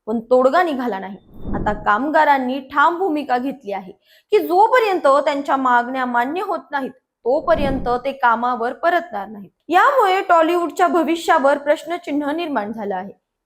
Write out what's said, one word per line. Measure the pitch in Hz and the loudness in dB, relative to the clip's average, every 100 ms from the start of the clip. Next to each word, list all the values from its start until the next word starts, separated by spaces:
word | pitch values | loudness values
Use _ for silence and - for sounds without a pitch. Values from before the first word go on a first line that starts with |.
| - | -6
पण | 226 | -6
तोडगा | 226 254 262 311 | 0 2 4 2
निघाला | 349 262 240 190 | 0 -2 -6 -6
नाही. | 190 208 _ - - 202 | -10 -16 _ -14 -8 -4
आता | 208 | -4
कामगारांनी | 208 214 208 285 311 302 269 254 269 | -2 0 0 2 2 4 2 0 -6
ठाम | 262 285 302 349 | -4 2 2 2
भूमिका | 381 302 277 247 | -2 -2 -2 -2
घेतली | 269 - 202 | -4 -8 -10
आहे | 196 190 - _ _ _ | -10 -10 -20 _ _ _
की | 415 | 0
जोपर्यंत | 302 359 453 508 440 359 285 | 4 4 6 4 2 2 4
त्यांच्या | 277 285 277 285 269 | 4 2 -2 -2 0
मागण्या | 262 240 240 262 254 | 2 2 2 -4 -2
मान्य | 240 262 339 | -2 -2 -4
होत | 403 330 - | -6 -6 -6
नाहीत, | 285 254 - | -8 -8 -12
तोपर्यंत | _ _ 226 294 311 311 277 262 247 | _ _ -2 -2 0 0 0 -2 -2
ते | 240 269 | -4 -4
कामावर | 269 247 233 247 240 233 | 0 0 2 -2 -2 -6
परतणार | - 330 349 339 202 196 | -2 0 0 -2 -10 -10
नाहीत. | 208 185 _ - | -14 -20 _ 0
यामुळे | 349 466 554 403 370 | 4 4 4 2 2
टॉलिवूडच्या | 381 330 320 349 339 - 349 | 2 4 4 0 -2 0 2
भविष्यावर | 339 294 330 - 330 269 285 | 2 0 -2 0 2 2 0
प्रश्नचिन्ह | 285 311 320 349 - 285 285 | 0 -2 -2 -8 -4 -4 -4
निर्माण | 320 339 262 208 | -4 -4 -4 -6
झालं | 226 202 185 | -8 -6 -6
आहे. | - - _ _ | -8 -16 _ _